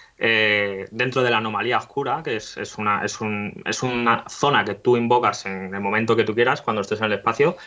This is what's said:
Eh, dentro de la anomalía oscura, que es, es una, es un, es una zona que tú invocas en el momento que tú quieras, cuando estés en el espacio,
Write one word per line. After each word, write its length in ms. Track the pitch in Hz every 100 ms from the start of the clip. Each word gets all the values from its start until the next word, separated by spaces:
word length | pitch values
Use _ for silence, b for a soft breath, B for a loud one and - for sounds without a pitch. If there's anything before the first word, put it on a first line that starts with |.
| b _
Eh, 720 | 113 110 107 104 101 98 101
dentro 320 | 110 127 131
de 80 | 123
la 80 | 113
anomalía 400 | 110 104 117 117
oscura, 420 | - - 131 156
que 100 | 156
es, 220 | 110 - -
es 220 | 104 -
una, 260 | 104 101
es 160 | 104 -
un, 420 | 107 104 104 -
es 200 | - 110
una 400 | 127 123 117 113 -
zona 360 | - 185 120
que 100 | 101
tú 220 | 98 123 120
invocas 500 | 117 123 110 - 98
en 260 | 95 95
el 80 | 98
momento 360 | 101 107 113 113
que 80 |
tú 100 | 107
quieras, 280 | 110 120 143
cuando 200 | - 107
estés 160 | 98 107
en 80 | 107
el 60 |
espacio, 440 | 101 113 117 156 180